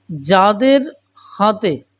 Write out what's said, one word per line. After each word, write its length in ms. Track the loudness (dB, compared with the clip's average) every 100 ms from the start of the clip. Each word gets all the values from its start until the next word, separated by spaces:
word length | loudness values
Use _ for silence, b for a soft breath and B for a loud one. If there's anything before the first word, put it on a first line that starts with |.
| -16 -12
যাদের 600 | 0 2 2 2 2 2 0 -10 _
হাতে 640 | _ -20 -2 -2 0 -4 -6 -10 _